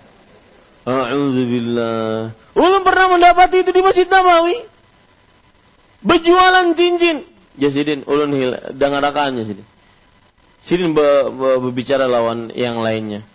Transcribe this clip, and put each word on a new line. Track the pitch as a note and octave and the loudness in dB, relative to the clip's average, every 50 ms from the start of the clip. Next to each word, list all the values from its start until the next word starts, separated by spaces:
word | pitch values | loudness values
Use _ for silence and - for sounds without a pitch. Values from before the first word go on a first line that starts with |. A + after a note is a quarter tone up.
| _ _ _ _ _ _ - _ _ _ _ _ _ _ _ _ - | _ _ _ _ _ _ -20 _ _ _ _ _ _ _ _ _ -6
A'udzubillah. | B2 B2+ C3+ B2+ A#2 C3 C#3+ C#3+ C#3 B2+ B2+ B2+ A#2+ B2 B2 A#2 A#2 A#2+ A#2+ A#2 A#2 A2+ A2+ A2 A2 A2 A2 A2 A2 A2 - _ _ - G3+ | -4 -4 -4 -2 -2 -2 -2 -2 -2 -2 -2 -2 -2 -2 -4 -4 -4 -4 -4 -4 -4 -4 -4 -4 -4 -4 -6 -6 -10 -12 -18 _ _ -2 0
Ulun | D4 F4+ G4 G4 F#4 | 2 2 2 0 0
pernah | F#4 F#4 F#4 F#4+ F#4 F4+ | 0 2 2 2 2 4
mendapati | F4 F4 F4 F4 F4 F4+ F4+ F#4 F#4 F4+ | 4 6 6 6 6 4 4 4 2 0
itu | F#4 | 2
di | F4+ F#4 | 2 2
Masjid | F#4 F#4+ F#4+ F4+ F4+ | 2 2 2 2 2
Nabawi. | F4+ F#4+ F#4+ F#4 F4+ E4+ E4 E4+ F4 G4+ A#4+ A#4 - _ _ _ _ _ _ _ _ _ _ _ _ _ _ _ _ _ _ _ _ _ _ _ _ _ _ - | 2 2 4 4 4 4 4 2 0 -2 -6 -8 -14 _ _ _ _ _ _ _ _ _ _ _ _ _ _ _ _ _ _ _ _ _ _ _ _ _ _ 0
Berjualan | - E4+ E4+ E4 E4+ F4+ F#4 F#4 F#4 F#4 F#4 F4+ F4 E4 | 0 0 2 4 4 4 4 4 4 4 4 2 2 0
cincin. | D#4 F4 F4 F4 E4+ F4 E4+ D#4 B3+ - - _ _ _ _ _ | 0 0 0 2 2 0 0 0 -2 -8 -14 _ _ _ _ _
Jasidin, | - C#3 C#3+ C3+ C#3 D3 D3+ D3+ C3+ - | -2 -2 -2 0 -2 -2 -2 -4 -6 -4
ulun | - C#3 D3 D3 C#3+ C#3+ | -2 -2 0 0 0 -2
hil-, | C3+ C3 B2+ A#2+ - - - C3 | -2 -2 -2 -4 -6 -10 -10 -4
dengarakan | C3 C#3 C#3 C#3+ C#3 C#3 C#3+ C#3 D3 C#3+ C#3 C3 A#2+ | -2 -2 -2 0 0 -2 -2 -2 -2 -4 -4 -4 -6
Jasidin. | A2 G#2+ G2+ G2 G#2+ - _ _ _ _ _ _ _ _ _ _ _ _ _ _ _ _ _ _ | -8 -8 -10 -14 -16 -20 _ _ _ _ _ _ _ _ _ _ _ _ _ _ _ _ _ _
Sidin | - - F3 F3 F#3 E3 | -6 -4 -2 -2 0 0
be-, | D3+ D3+ D3 C#3+ C#3+ C#3+ C3 A2+ | 0 2 2 4 2 2 0 -2
be-, | A#2 B2+ C3 C3 C3 | -4 -4 -2 0 0
berbicara | B2+ B2+ B2 B2 B2+ A#2 B2+ C#3 C3+ C3+ | 0 -2 -4 -6 -6 -4 -2 -2 -2 0
lawan | B2+ B2 A#2+ A#2 A#2 A2+ A#2 A#2 A2 | 0 0 0 -2 -2 -4 -6 -8 -10
yang | - B2 B2 A#2+ A#2 A#2 A2+ | -6 -6 -6 -4 -4 -4 -4
lainnya. | A2+ A2 A2 A2 G#2+ G#2 G#2 G#2+ - | -4 -4 -4 -6 -8 -10 -12 -14 -18